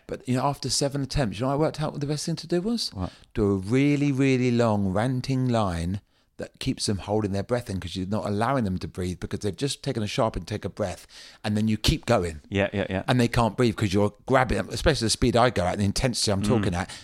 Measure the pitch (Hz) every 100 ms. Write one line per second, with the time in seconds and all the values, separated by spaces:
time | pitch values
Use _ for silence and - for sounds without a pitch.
0 | - 85 - 123 139 139 135 - 143 143
1 | 135 - 120 92 131 139 151 139 151 -
2 | 143 147 - 160 160 175 196 233 - 98
3 | 90 - - - 101 98 95 131 143 147
4 | 143 131 139 127 123 117 117 104 98 92
5 | 127 127 127 131 127 113 101 85 85 98
6 | - _ _ - - - - - - 98
7 | 92 107 101 98 95 120 113 92 90 92
8 | 92 104 104 101 117 139 104 90 85 -
9 | 90 85 - 98 104 87 139 - 139 117
10 | 104 - 113 107 87 104 92 - 98 82
11 | - - - - 110 104 110 107 - 160
12 | - 117 87 76 - 98 98 98 - 95
13 | - 127 117 123 113 - 120 101 107 101
14 | 101 - - 131 120 98 - 123 170 139
15 | 110 - 127 113 123 107 90 92 101 -
16 | 131 113 - 98 104 117 98 87 92 -